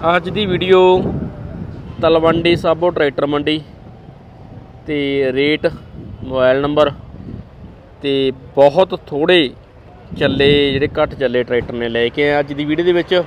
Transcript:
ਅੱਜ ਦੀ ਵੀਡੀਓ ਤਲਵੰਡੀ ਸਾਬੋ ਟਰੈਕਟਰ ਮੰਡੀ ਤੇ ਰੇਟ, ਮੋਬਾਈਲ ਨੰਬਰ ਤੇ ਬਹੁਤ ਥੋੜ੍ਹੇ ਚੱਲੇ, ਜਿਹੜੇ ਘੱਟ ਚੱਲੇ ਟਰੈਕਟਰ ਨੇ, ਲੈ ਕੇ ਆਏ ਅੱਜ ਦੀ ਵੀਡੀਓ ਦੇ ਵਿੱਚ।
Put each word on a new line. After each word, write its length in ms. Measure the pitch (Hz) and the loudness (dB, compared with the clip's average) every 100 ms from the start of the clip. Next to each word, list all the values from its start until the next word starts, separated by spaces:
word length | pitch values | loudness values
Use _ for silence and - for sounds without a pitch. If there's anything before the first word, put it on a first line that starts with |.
| 165 180 | 0 0
ਅੱਜ 120 | 175 | -2
ਦੀ 180 | 180 208 | -4 -2
ਵੀਡੀਓ 340 | 175 185 185 185 180 185 - - - - - - - - - | -2 4 6 6 4 0 -6 -8 -12 -14 -14 -14 -14 -16 -2
ਤਲਵੰਡੀ 540 | 165 165 160 165 170 170 | 2 4 2 2 2 0
ਸਾਬੋ 340 | 180 160 175 | 0 0 0
ਟਰੈਕਟਰ 360 | 160 147 131 143 | 0 -2 0 -2
ਮੰਡੀ 340 | 147 147 156 147 - - - - - - - - - - - - | -2 -2 -4 -6 -20 -20 -20 -20 -20 -20 -20 -20 -20 -20 -20 -8
ਤੇ 120 | 147 139 139 135 | -4 -2 0 0
ਰੇਟ, 320 | 127 143 151 165 156 - - - - | 0 0 0 -2 -6 -18 -18 -16 -14
ਮੋਬਾਈਲ 360 | 131 131 127 135 | -8 2 2 2
ਨੰਬਰ 320 | 143 147 143 139 - - - - - - - - - - | 0 2 0 0 -18 -18 -16 -16 -18 -20 -20 -20 -20 -10
ਤੇ 300 | 143 139 135 131 - - | -4 -2 -2 -4 -8 4
ਬਹੁਤ 440 | 143 147 185 190 - | 4 6 0 -2 -8
ਥੋੜ੍ਹੇ 420 | 143 165 180 131 139 - - - - - - | -4 2 4 2 -4 -20 -20 -20 -20 -18 -4
ਚੱਲੇ, 320 | 143 139 139 143 143 | -2 2 4 4 2
ਜਿਹੜੇ 160 | 135 147 - | 0 -2 -2
ਘੱਟ 140 | 151 | -4
ਚੱਲੇ 280 | - 131 123 | -2 -2 -2
ਟਰੈਕਟਰ 320 | 120 123 117 | 0 -2 -2
ਨੇ, 140 | 120 117 | -6 -4
ਲੈ 200 | 117 120 | -2 -2
ਕੇ 220 | 120 147 | 0 0
ਆਏ 80 | 147 | 0
ਅੱਜ 120 | 143 | -2
ਦੀ 120 | 143 | -6
ਵੀਡੀਓ 200 | 147 156 | -4 0
ਦੇ 80 | 175 | 0
ਵਿੱਚ। 300 | 175 160 180 | 0 0 -2